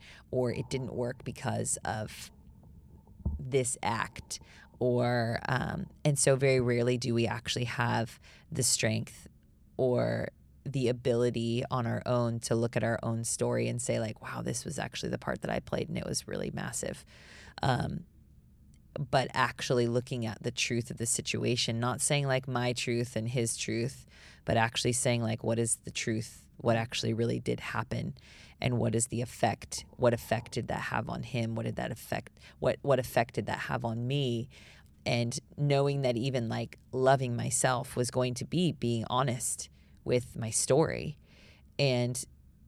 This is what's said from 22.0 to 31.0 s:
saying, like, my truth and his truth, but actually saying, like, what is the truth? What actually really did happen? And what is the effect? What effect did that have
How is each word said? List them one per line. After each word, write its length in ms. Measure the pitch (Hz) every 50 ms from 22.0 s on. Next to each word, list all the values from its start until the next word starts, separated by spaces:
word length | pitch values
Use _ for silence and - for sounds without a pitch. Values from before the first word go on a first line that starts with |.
saying, 260 | - - 151 143 143
like, 200 | 135 131 131 135 135
my 240 | 127 120 123 123 123
truth 440 | 123 - 127 120 117 120 120 -
and 120 | 113 110 117
his 280 | 120 135 117 110 -
truth, 500 | - - - 110 113 117 135 - - - - - - - - - - -
but 120 | - -
actually 360 | 113 113 117 117 - - 123 123
saying, 300 | - - 131 120 120 117
like, 200 | 110 117 120 -
what 160 | 113 113 113
is 200 | 117 113 - - -
the 60 | -
truth? 520 | - - - 123 110 110 110 - - - - - - -
What 180 | - 117 113
actually 380 | 113 113 120 - - - 120 113
really 240 | 107 117 117 120 123
did 200 | 120 120 120 120
happen? 540 | - - - 113 117 - - 117 - - 139 - - - - - - - - -
And 160 | - 127 123 117
what 180 | 117 117 110
is 100 | 113 117
the 160 | - - 113 123
effect? 640 | - - - - 113 107 - - - - - - - -
What 160 | - 127 120 117
effect 400 | 117 - - 127 110 - - -
did 140 | 127 - -
that 120 | - -
have 280 | - - - 117